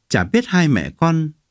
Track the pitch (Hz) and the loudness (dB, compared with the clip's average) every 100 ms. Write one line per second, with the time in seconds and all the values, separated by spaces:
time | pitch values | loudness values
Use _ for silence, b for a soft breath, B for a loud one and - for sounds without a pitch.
0 | - 107 90 226 240 180 160 110 69 - | -4 -2 0 -2 0 0 2 0 -2 -2
1 | 165 160 156 - _ | 0 0 -4 -8 _